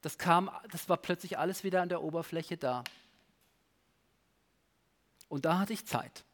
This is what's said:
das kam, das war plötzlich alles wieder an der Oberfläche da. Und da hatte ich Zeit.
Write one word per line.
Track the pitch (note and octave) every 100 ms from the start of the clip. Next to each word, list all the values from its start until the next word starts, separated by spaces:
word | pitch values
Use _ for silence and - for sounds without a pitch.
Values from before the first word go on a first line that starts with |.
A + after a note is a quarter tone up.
das | D#3 -
kam, | F3+ E3+ F#3+ - G#3+
das | E3+ -
war | F3
plötzlich | - F3 F3+ F3+
alles | E3 F#3+
wieder | G3 F#3
an | F3
der | F3
Oberfläche | D#3 D#3+ D#3+ E3 D#3+ E3+
da. | C3+ B2 A#2+ - - _ _ _ _ _ _ _ _ _ _ _ _ _ _ _ _ _ _ _ _ _ -
Und | D3 D#3+
da | F3
hatte | G3+
ich | A3 -
Zeit. | B2 C3+ - -